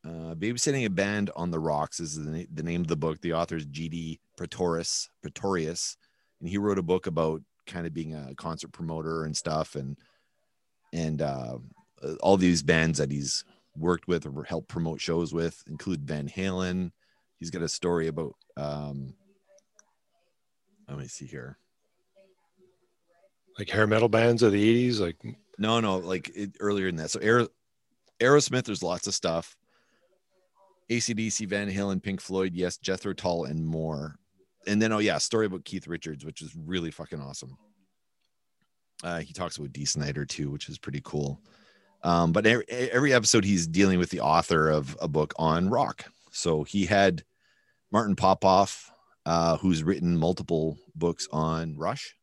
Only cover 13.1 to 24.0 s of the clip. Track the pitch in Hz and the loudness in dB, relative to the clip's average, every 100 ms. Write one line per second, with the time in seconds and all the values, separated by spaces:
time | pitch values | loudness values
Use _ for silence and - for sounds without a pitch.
13.1 | 71 69 - - _ _ 76 85 87 - | -2 -4 -6 -8 _ _ -4 0 0 0
14.1 | 85 76 71 71 82 - 87 82 78 - | -2 -2 -10 -6 -6 -6 -4 -4 -4 -2
15.1 | 82 80 82 82 - - 76 - 82 71 | -2 0 -2 -4 -6 -16 -10 -6 -6 -4
16.1 | 76 71 - 95 92 92 92 87 _ _ | -6 -6 -6 -4 -2 -2 -2 -4 _ _
17.1 | _ _ _ 85 87 82 - 90 85 80 | _ _ _ -10 -6 -6 -2 0 0 0
18.1 | 78 78 - _ - 73 73 73 69 67 | -4 -8 -10 _ -8 -6 -6 -8 -10 -12
19.1 | - _ _ _ _ _ _ _ _ _ | -16 _ _ _ _ _ _ _ _ _
20.1 | _ _ _ _ _ _ _ - 71 65 | _ _ _ _ _ _ _ -14 -12 -12
21.1 | - 67 69 64 - _ _ _ _ _ | -14 -14 -14 -14 -18 _ _ _ _ _
22.1 | _ 381 370 _ 381 370 370 359 _ _ | _ _ _ _ _ _ _ _ _ _
23.1 | _ _ _ _ - 104 104 107 110 | _ _ _ _ -10 -2 2 4 6